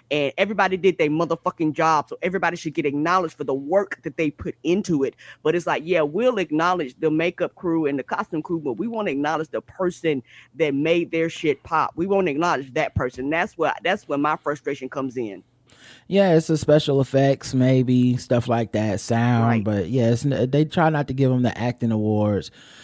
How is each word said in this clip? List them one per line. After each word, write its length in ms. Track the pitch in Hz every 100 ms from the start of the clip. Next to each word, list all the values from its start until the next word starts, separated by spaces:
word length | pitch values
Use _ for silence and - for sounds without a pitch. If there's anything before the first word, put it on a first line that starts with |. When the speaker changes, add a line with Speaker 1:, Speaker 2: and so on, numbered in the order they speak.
| -
Speaker 1:
And 220 | 147 139 -
everybody 400 | 202 208 185 185
did 200 | 185 165
their 120 | 151
motherfucking 640 | 156 165 165 180 - 156
job, 340 | 147 160 156 -
so 100 | -
everybody 340 | 175 180 170 170
should 200 | 160 151
get 100 | 147
acknowledged 500 | 143 165 185 165 -
for 80 |
the 100 | 139
work 480 | 139 139 190 190 -
that 120 | 160 151
they 160 | 151
put 240 | - 175 -
into 400 | 160 185 196 147
it. 120 | 131 - - -
But 100 | 151
it's 140 | 170 165
like, 160 | 131 160
yeah, 160 | 170
we'll 360 | 151 170 247 220
acknowledge 580 | 165 151 175 180 131 -
the 120 | 156
makeup 440 | 156 170 - 170 -
crew 320 | 175 165 147
and 120 | 139
the 40 |
costume 400 | - 220 208 160
crew, 180 | 151 165
but 120 | 147
we 140 | 117 226
wanna 240 | 226 202
acknowledge 380 | 139 147 156 156
the 100 | 110
person 640 | - - 180 - 165 135 - - - -
that 200 | 151 139
made 360 | 160 175 165
their 180 | 165 165
shit 340 | - 156 135
pop. 280 | - 160 135 -
We 100 | 190
wanna 240 | 196 180
acknowledge 420 | 139 175 139 135 151
that 200 | 147 -
person. 340 | 127 127 139
That's 280 | 160 185 -
where, 160 | 151 -
that's 240 | 165 202 -
where 120 | 143
my 180 | 151 160
frustration 500 | 151 147 147 143 131
comes 300 | 147 135 123
in. 260 | 110 95 - _ _ - - - -
Speaker 2:
Yeah, 260 | 190 190 160
it's 120 | 165
the 100 | 156
special 440 | - 151 147 139
effects, 520 | 131 135 139 135 -
maybe, 640 | 131 127 131 127 127 123 120
stuff 300 | - 120 120
like 240 | 117 110
that, 260 | 107 107 92
sound, 460 | - 117 120 120 117
Speaker 1:
Right. 160 | 117
Speaker 2:
but 260 | 104 101 85
yeah, 220 | 131 113
it's 140 | 120 143
n-, 240 | 127 127
they 140 | 143 151
try 240 | 185 160
not 180 | 147 143
to 60 |
give 180 | 135 135
'em 100 | 127
the 140 | 120 -
acting 340 | 120 117 117
awards 580 | 110 107 107 104 98 - - - -